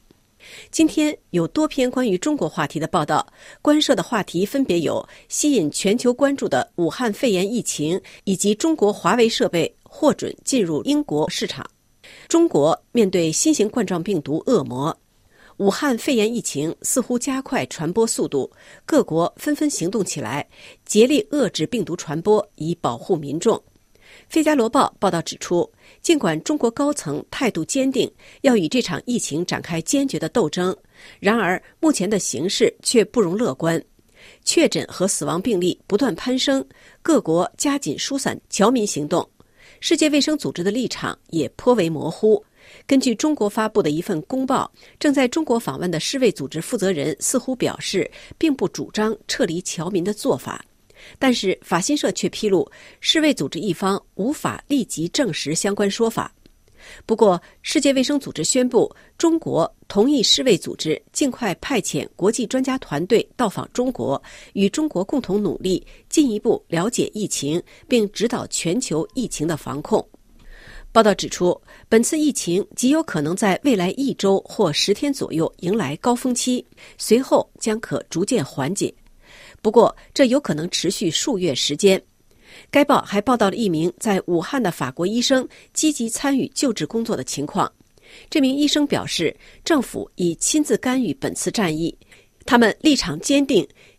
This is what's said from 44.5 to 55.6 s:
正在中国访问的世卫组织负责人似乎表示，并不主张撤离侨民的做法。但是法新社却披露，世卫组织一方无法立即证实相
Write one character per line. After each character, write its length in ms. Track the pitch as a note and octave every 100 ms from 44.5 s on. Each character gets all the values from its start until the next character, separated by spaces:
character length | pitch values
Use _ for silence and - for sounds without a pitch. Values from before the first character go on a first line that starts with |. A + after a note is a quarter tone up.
| A3+ - _ - -
正 140 | D4+
在 140 | C#4 B3+
中 180 | E4 D#4
国 140 | A#3
访 200 | - C3+
问 100 | F3+
的 100 | D#3+
世 180 | - C4+
卫 140 | A#3+
组 160 | - C3+
织 120 | D#3
负 160 | - B3
责 160 | F#3
人 240 | D#3+ C#3+ -
似 180 | - C4
乎 180 | C4 B3+
表 240 | C#3 -
示， 300 | - F#3+ - - - -
并 140 | E4
不 140 | C4+ G3+
主 220 | - B2+
张 240 | - G#3+ - -
撤 180 | - F3+
离 160 | E3
侨 260 | - - E3
民 140 | G3
的 120 | F#3 G#3+
做 200 | C4+ -
法。 300 | - - - _ _ - - -
但 160 | C4
是 240 | A#3+ G3 -
法 180 | - F3
新 160 | F#3 D4
社 160 | C4
却 160 | - F3+
披 220 | - G#3+
露， 200 | F3+ - - - -
世 220 | - E4
卫 120 | D4+
组 140 | - C#3
织 100 | -
一 140 | G#3
方 320 | D#3 F#3+ G3 _ -
无 180 | A3
法 280 | D#4 C#3+ G#2 -
立 160 | C#4
即 240 | G3 - E3+
证 260 | - A#3+
实 220 | D3 C#3
相 180 | D#3+